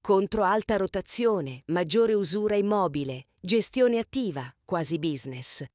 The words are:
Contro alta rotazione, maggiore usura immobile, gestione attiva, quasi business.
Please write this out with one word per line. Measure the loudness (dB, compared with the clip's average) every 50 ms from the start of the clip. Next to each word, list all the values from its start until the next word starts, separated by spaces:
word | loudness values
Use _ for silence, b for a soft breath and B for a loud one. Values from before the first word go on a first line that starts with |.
Contro | 2 2 2 2 2 0 -2 0
alta | 0 2 2 0 0 0 -2
rotazione, | 0 -2 -2 -4 -6 0 0 0 2 4 2 2 0 -2 -6 -10 -14 _
maggiore | -2 -2 -2 0 2 2 2 4 4 2
usura | 2 2 0 0 0 0 0 0
immobile, | 2 2 2 2 2 0 0 -2 -4 -6 -6 -8 -12 -14 _ _ _
gestione | -4 0 0 2 2 2 2 4 4 4 4 0
attiva, | -4 _ -4 -4 -4 -2 -4 -6 -10 -10 -16 _ _
quasi | -4 -2 0 0 0 0
business. | 0 -2 -4 -2 -2 -4 -6 -6 -4 -2 0 0 0 -2 -8